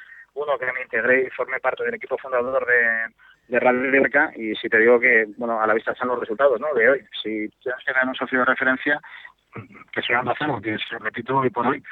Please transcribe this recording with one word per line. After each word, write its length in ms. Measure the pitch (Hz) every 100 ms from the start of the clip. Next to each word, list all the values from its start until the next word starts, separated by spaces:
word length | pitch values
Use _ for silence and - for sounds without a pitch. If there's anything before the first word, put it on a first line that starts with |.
| - - -
uno, 240 | 139 147 131
que 120 | 127
me 100 | 127
integré 400 | 127 117 120 131
y 80 | 131
formé 280 | - 127 131
parte 220 | 131 123
del 120 | 120
equipo 240 | 113 - 131
fundador 480 | 135 127 123 131 123
de, 480 | 123 117 113 113 _ _ _ -
de 120 | 123
Radio 420 | 127 123 131 135
Marca, 280 | 131 143 156 -
y 180 | 110 107
si 120 | 113
te 100 | 113
digo 220 | 113 120
que, 240 | 123 117 104 104
bueno, 200 | 120 113
a 80 | 110
la 60 |
vista 200 | 110 123
están 160 | 123 123
los 120 | 120
resultados, 400 | 110 110 139 113
¿no?, 140 | 151
de 160 | 135 117
hoy. 100 | 139 - -
Si 260 | 107 107 107 _
tienes 200 | 127 127
que 100 | -
tener 120 | 131 127
un 80 |
socio 260 | 131 127 131
de 40 |
referencia, 560 | 123 123 131 131 151 147 - - - _ _ - - - -
que 120 | -
sea 180 | - 123
Onda 140 | 120 -
Cero, 220 | 151 117
que 120 | 110
es, 80 | 110 - 117
repito, 380 | 107 127 120 135
hoy 100 | 127
por 180 | 120 120
hoy, 160 | 143 -